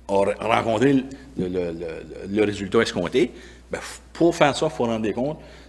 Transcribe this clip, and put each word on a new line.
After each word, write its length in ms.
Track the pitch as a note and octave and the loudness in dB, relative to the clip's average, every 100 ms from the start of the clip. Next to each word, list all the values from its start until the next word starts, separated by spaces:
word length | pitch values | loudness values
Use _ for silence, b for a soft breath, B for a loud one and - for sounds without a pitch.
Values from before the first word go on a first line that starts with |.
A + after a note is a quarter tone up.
| - | -2
a 60 | |
re-, 240 | G2 G2 - | 2 2 0
rencontré 540 | G#2+ A2+ A2 A2 C3+ | 2 2 2 2 4
le, 100 | C3+ C3 B B - | 4 0 B B -6
le, 100 | F2+ | -4
le, 240 | F2+ F2 E2 E2+ D#2+ D#2+ - F#2+ | -2 -4 -6 -8 -10 -12 -14 -4
le 140 | G2+ | 0
résultat 380 | G#2 G2+ G2 A2+ | 0 0 0 2
escompté ? 500 | A2+ - F2 C3 E3+ B B B - | 2 0 0 2 0 B B B -12
Ben, 80 | - | -12
f-, 220 | - - - | -10 -16 -18
pour 220 | - E3 E3 | 2 2 4
faire 200 | D3 B2+ | 2 2
ça, 120 | D#3 | -2
il 60 | - | -2
faut 100 | A#2+ | -2
rendre 160 | A2+ | 0
des 120 | A2 | -2
comptes. 260 | G2 C3+ D3+ B B | -2 -4 -6 B B